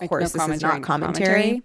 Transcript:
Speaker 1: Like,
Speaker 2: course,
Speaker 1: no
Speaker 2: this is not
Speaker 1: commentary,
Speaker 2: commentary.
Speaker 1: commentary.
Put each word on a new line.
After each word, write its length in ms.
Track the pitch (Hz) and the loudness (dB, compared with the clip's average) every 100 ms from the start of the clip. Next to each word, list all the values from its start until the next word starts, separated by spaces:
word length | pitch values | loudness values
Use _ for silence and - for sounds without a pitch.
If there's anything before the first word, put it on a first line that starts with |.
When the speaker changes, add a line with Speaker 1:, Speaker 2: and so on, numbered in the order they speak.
Speaker 1:
Like, 80 | 175 | -4
Speaker 2:
course, 260 | 165 170 | -2 0
Speaker 1:
no 120 | 160 160 | 0 -2
Speaker 2:
this 100 | 156 | 0
is 60 | |
not 200 | 156 147 | 0 0
Speaker 1:
commentary, 0 | |
Speaker 2:
commentary. 600 | 135 147 - - 190 202 | 0 -2 -2 0 2 4
Speaker 1:
commentary. 200 | 214 247 | 2 0